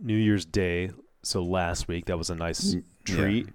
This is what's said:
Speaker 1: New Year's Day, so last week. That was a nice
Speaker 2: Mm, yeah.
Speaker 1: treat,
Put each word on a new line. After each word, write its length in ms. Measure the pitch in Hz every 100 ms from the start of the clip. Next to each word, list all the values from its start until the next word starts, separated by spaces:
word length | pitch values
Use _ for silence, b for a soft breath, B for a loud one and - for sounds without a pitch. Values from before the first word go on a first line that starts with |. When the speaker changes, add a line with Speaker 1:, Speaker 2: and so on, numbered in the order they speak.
Speaker 1:
New 140 | 147 107
Year's 280 | 107 104
Day, 460 | 87 107 92 87 92 - - _
so 200 | - 98
last 460 | 87 92 87 87 -
week. 180 | 87 87
That 120 | 87
was 100 | 82
a 60 |
nice 400 | 85 85 80 98
Speaker 2:
Mm, 100 | 90 - _ -
yeah. 60 |
Speaker 1:
treat, 340 | - 98 107 -